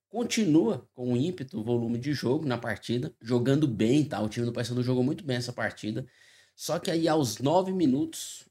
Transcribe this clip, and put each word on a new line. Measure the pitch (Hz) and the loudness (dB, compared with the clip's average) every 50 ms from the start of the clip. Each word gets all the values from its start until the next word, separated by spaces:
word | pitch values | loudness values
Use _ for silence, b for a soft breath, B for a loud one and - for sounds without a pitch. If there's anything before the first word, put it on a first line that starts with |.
| _ _ | _ _
continua | - 226 247 - - 233 220 165 147 160 214 226 - 127 - _ | -6 -4 -4 0 0 2 4 6 6 6 4 4 0 -2 -6 _
com | _ - 123 127 123 | _ -6 -2 0 0
o | |
ímpeto, | 123 139 180 180 - 135 131 - 110 | 2 0 0 -2 -6 -10 -8 -8 -6
o | 104 | -2
volume | 117 120 120 117 113 120 120 | 0 0 0 0 -2 -2 -2
de | 123 147 | -2 -4
jogo | 147 127 - 117 131 160 160 | -4 -2 0 0 0 0 0
na | 139 120 | -2 -2
partida, | 117 - 117 104 - - - 117 123 139 160 - _ | -2 -2 -6 -6 -6 -4 -4 -2 -2 -2 -6 -10 _
jogando | 120 113 127 123 120 127 135 156 151 | -4 0 0 2 4 4 4 4 4
bem, | 139 110 98 110 113 135 151 147 | 2 2 2 2 4 4 4 2
tá? | 147 - 101 | 2 -2 -4
O | 110 | -4
time | 107 - 120 120 | -4 -2 -4 -4
do | 117 | -4
Paysandu | - 117 120 110 123 123 | -2 -4 -4 -4 -2 -2
jogou | 120 123 127 127 127 | 0 0 2 2 2
muito | 131 160 160 - | 0 -2 -4 -4
bem | 139 123 | -4 -4
essa | 120 120 - 123 | -4 -4 -6 -6
partida. | - 113 101 - - - 107 110 - 135 b b b b b b b b b b | -4 -4 -4 -4 -6 -8 -6 -6 -6 -8 b b b b b b b b b b
Só | - - - 151 175 | -12 -6 -4 -4 -2
que | - - | -2 -2
aí, | 156 165 160 | 0 0 2
aos | 165 156 160 143 117 107 | 2 4 2 2 0 -2
nove | 107 120 139 160 185 190 190 | 0 0 4 4 4 2 2
minutos, | 185 185 165 135 123 139 160 160 - - - - - - - _ | 0 2 4 4 4 2 0 -4 -6 -12 -12 -12 -14 -16 -20 _